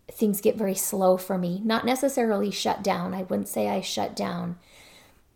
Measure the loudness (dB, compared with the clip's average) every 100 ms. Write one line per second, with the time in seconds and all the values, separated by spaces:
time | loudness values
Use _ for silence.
0 | -16 0 2 2 2 2 0 -2 -2 2
1 | 4 4 2 -2 -2 -2 0 0 2 2
2 | 0 2 2 2 0 -2 -2 0 0 0
3 | -2 -4 -2 -2 -2 -2 0 -2 -2 -4
4 | -4 -4 -4 -4 -6 -8 _ -20 -20 -20
5 | -20 _ _